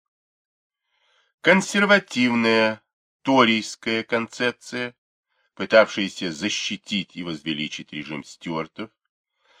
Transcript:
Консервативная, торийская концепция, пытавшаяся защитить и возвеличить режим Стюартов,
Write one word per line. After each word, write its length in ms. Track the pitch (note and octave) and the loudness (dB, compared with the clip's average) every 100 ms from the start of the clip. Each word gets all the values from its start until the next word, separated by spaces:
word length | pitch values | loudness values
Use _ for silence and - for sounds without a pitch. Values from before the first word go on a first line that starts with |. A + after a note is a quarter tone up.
| _ _ _ _ _ _ _ _ _ _ _ _ _ _ | _ _ _ _ _ _ _ _ _ _ _ _ _ _
Консервативная, 1400 | D#3 F#3+ F#3+ G3+ G3+ G3+ F#3+ B2 B2 A#2 A2+ A2+ A2 A2 _ _ _ _ | 2 2 2 0 4 2 2 0 2 2 2 4 2 -2 _ _ _ _
торийская 800 | - C3+ A2+ A2 G#2 - A#2 A2+ | 2 4 4 2 -2 -8 -4 -4
концепция, 920 | A2+ A#2 A2+ - B2 - - B2 B2 - _ _ _ _ _ - | -2 -4 -4 -4 -4 -4 -10 -8 -8 -12 _ _ _ _ _ -12
пытавшаяся 760 | F#2 A2 G#2 - G2 - F#2 | 4 6 6 2 -6 -4 -8
защитить 840 | D2+ G#2 - - G2+ - G2+ E2 F2 | -6 -6 -4 -6 -8 -6 -6 -6 -10
и 60 | |
возвеличить 680 | F2 D#2 D#2+ D2+ D2+ - - | -10 -8 -6 -6 -6 -10 -12
режим 320 | D2+ C#2+ D2 | -12 -10 -12
Стюартов, 680 | - - F2 D#2+ D#2+ - A2 _ _ _ _ _ _ _ | -12 -14 -8 -8 -8 -12 -16 _ _ _ _ _ _ _